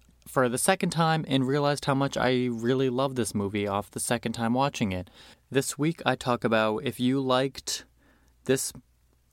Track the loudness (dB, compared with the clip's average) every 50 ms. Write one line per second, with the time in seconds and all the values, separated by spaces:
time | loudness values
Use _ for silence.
0 | _ _ _ _ _ -4 0 0 2 2 0 0 2 2 2 2 0 -2 0 2
1 | 2 2 2 0 0 0 0 0 2 2 0 2 2 0 0 0 0 0 0 2
2 | 0 0 0 0 2 2 2 2 0 0 -2 0 2 2 2 4 2 2 2 0
3 | 0 0 0 -2 -2 -2 0 -2 -2 0 0 -2 0 0 0 -2 -2 -4 -8 -8
4 | -2 -2 -2 -2 -2 -4 -4 -2 0 0 2 2 0 0 0 -2 -2 -2 -2 -4
5 | -6 -10 -16 -20 -20 -20 -20 _ _ _ -2 -2 -2 -2 -4 -2 -2 -2 -2 0
6 | -2 -2 -2 0 0 -2 -2 0 2 2 2 4 2 2 0 -2 -4 -6 -4 -2
7 | 0 0 0 0 0 2 2 2 2 0 -4 -8 -8 -8 -8 -8 -10 _ _ _
8 | _ _ _ _ _ _ _ _ _ 0 0 0 0 -6 -10 -14 _ _ _ _
9 | _ _ _ _ _ _